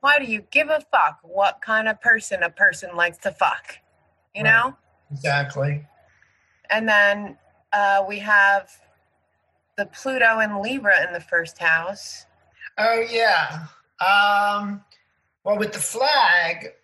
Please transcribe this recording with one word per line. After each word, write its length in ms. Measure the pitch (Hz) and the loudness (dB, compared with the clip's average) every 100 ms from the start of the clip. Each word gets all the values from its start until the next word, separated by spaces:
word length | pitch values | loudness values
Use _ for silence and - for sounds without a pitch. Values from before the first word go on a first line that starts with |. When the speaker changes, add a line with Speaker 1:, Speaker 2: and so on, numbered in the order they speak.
Speaker 1:
Why 180 | 277 294 | 2 2
do 80 | 254 | 0
you 160 | 220 - | -8 -2
give 180 | 277 302 | -2 0
a 140 | 311 294 | -2 0
fuck 280 | 233 156 156 | 2 2 -2
what 380 | 170 185 196 - | -8 0 0 -2
kind 260 | - 220 220 | -2 -2 -2
of 120 | 214 | -2
person 400 | 240 220 - 190 | 0 0 0 -4
a 80 | 170 | -6
person 440 | - 196 160 180 | 2 0 0 -10
likes 220 | 175 170 170 | -2 -2 -2
to 120 | 202 | -8
fuck?" 460 | - 165 - - - _ _ _ _ _ | -2 -2 -2 -12 -20 _ _ _ _ _
You 100 | 196 | -4
Speaker 2:
Right. 60 | 214 | 2
Speaker 1:
know? 260 | 226 254 269 _ _ _ | 4 2 -6 _ _ _
Speaker 2:
Exactly. 760 | 143 151 143 139 139 139 147 - _ _ _ _ _ _ _ _ | -6 -2 -2 -2 -4 -4 -4 -10 _ _ _ _ _ _ _ _
Speaker 1:
And 160 | 214 220 | -2 2
then, 500 | 208 202 202 202 190 _ _ _ | 4 4 0 -6 -16 _ _ _
uh, 320 | 202 202 196 190 | 0 2 2 0
we 120 | 208 | -6
have 520 | 208 208 196 202 190 - _ _ _ _ _ _ _ _ _ - | 2 4 4 2 -2 -20 _ _ _ _ _ _ _ _ _ -10
the 100 | 202 | -10
Pluto 520 | - 269 262 233 220 | -8 -8 2 2 2
and 200 | 214 202 | -2 -4
Libra 460 | 208 269 202 185 175 | -6 -4 2 2 0
in 60 | |
the 60 | 175 | -6
first 380 | - 170 165 - | -4 -4 -4 -4
house. 680 | 170 165 170 202 - - _ _ _ _ - - | 0 0 -2 -10 -14 -20 _ _ _ _ -16 -2
Speaker 2:
Oh, 240 | 220 233 233 | 0 0 -2
yeah. 560 | 233 226 175 143 156 160 _ _ _ | 0 2 2 0 -8 -16 _ _ _
Um, 840 | 180 202 202 202 202 208 202 202 _ _ _ _ _ _ | 2 4 4 2 0 -2 -6 -10 _ _ _ _ _ _
well, 120 | 196 208 | -4 -2
with 140 | 208 | -2
the 80 | - | -6
flag 880 | - 226 269 285 202 175 170 - - - | -8 -2 0 4 4 4 0 -6 -12 -20